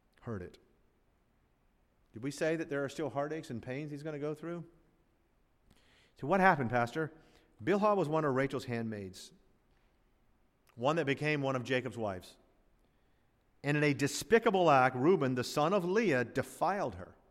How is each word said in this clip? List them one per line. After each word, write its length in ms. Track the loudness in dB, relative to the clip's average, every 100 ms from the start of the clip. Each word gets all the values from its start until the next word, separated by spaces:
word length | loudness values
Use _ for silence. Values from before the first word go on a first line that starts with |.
| _ _
heard 220 | -10 -10
it." 160 | -10 -16 _ _ _ _ _ _ _ _ _ _ _ _ _ _ _
Did 100 | -10
we 80 | -8
say 240 | -2 0
that 160 | 0 -2
there 140 | -4
are 40 | -4
still 220 | -4 -4
heartaches 400 | -4 -4 -6 -8
and 100 | -10
pains 300 | -8 -8 -8
he's 140 | -10
gonna 160 | -10 -6
go 120 | -6
through? 300 | -6 -8 -10 -12 -20 _ _ _ _ _ _ _ _ _ _ _ _ _ -10
So 80 | 0
what 100 | 4
happened, 320 | 6 6 2
Pastor? 400 | 2 0 -2 -6 -8 -20 -20 _ _
Bilhah 320 | 0 2 4 2
was 120 | 2
one 160 | 0
of 80 | 2
Rachel's 340 | 2 0 -2 -4
handmaids, 640 | -6 -6 -8 -10 -14 -20 -20 _ _ _ _ _ _ _ _ _ _ _ _ _ -2
one 180 | 0
that 120 | 2 0
became 360 | 0 0 0
one 140 | 0 -2
of 80 |
Jacob's 340 | 0 -2 -2 -4
wives. 380 | -4 -6 -10 -20 _ _ _ _ _ _ _ _ _ _ _ _
And 120 | -2 2
in 60 |
a 100 | 2
despicable 800 | 2 -2 -4 2 2 4 4 6
act, 240 | 6 6
Reuben, 400 | 4 4 4 2
the 80 | -2
son 300 | -2 0 2
of 120 | 0
Leah, 400 | 0 0 2 2
defiled 680 | 0 -4 -6 -2 -2 0 -4
her. 220 | -6 -14 -18 _